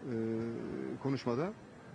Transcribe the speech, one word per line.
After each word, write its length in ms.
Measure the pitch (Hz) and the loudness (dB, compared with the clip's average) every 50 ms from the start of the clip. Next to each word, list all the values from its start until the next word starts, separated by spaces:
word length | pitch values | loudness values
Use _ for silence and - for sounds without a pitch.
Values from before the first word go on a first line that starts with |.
| - | -4
e, 120 | 143 120 113 113 113 113 113 117 117 117 120 117 - - 131 135 131 - 123 - | 0 0 2 2 2 2 2 0 0 -2 -2 -2 -2 -2 -2 -2 -2 -4 0 2
konuşmada 500 | 135 135 127 - 127 120 123 160 190 220 - - - - - - - - | 2 2 4 4 2 4 4 2 0 0 -6 -12 -16 -16 -16 -16 -16 -14